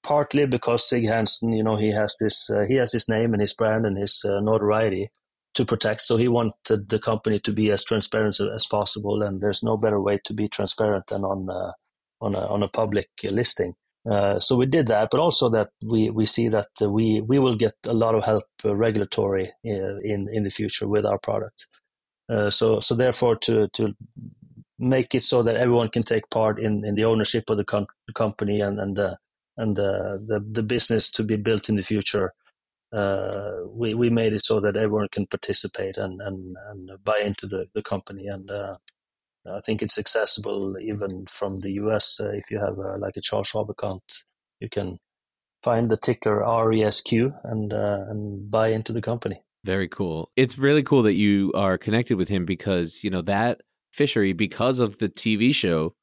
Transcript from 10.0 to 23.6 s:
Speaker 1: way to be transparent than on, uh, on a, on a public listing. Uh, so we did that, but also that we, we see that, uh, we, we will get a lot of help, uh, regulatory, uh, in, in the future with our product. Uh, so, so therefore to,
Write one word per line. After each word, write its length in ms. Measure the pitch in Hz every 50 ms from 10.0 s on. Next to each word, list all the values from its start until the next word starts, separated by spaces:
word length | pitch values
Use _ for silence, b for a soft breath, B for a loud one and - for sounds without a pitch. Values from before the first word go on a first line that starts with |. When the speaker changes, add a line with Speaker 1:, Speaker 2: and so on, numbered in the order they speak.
Speaker 1:
way 180 | 98 101 101 98 _
to 80 | - 107
be 140 | 107 107 104
transparent 580 | - - 101 95 - - 110 107 104 95 -
than 160 | - 104 101 98
on, 260 | 95 98 98 92 90
uh, 220 | - 92 95 92 - _ _ _ _ _ _ _ _ _
on 140 | 117 107 98
a, 100 | 101 -
on 160 | - 104 104 104
a 40 |
public 420 | 98 - - 113 104 101 104 - _ _ - -
listing. 520 | 101 101 110 120 - - - - 90 95 _ _ _ _ _ _ 117
Uh, 280 | 107 101 101 98 101
so 200 | 101 - - 135
we 80 | 120 127
did 220 | 135 131 165 139
that, 200 | 113 110 104 110 107
but 100 | - 135
also 280 | 160 175 - - 143 120
that 200 | 113 110 104 - _ _ -
we, 240 | 110 117 110 110 107
we 160 | 110 113 110
see 240 | 107 - 117 117 113
that, 180 | 110 107 101 - _ -
uh, 80 | 107 104
we, 320 | 101 110 113 110 107 107
we 180 | 107 107 135 139
will 160 | 131 127 120
get 180 | 107 117 107 - _ -
a 60 | 113 117
lot 220 | 113 113 113 113
of 100 | 110 104
help, 180 | - 110 104 - _ _ - -
uh, 100 | 107 101
regulatory, 760 | 101 113 113 107 107 101 - - - 107 101 98 95 92 - - _ -
uh, 320 | 113 104 95 95 98 98 101 95
in, 240 | 107 104 101 98 101
in 140 | 110 107 101
the 60 | 98
future 380 | - - 104 98 - - 107 101
with 160 | 104 107 104
our 120 | 104 101 101
product. 480 | - - 107 107 101 101 _ - - _ b b b _ _ _ _ _ _ _ _ -
Uh, 200 | 117 107 104 104
so, 320 | - - 117 113 110 107
so 140 | - - 120
therefore 420 | 117 127 127 117 - 123 120 113
to, 320 | - - - 113 107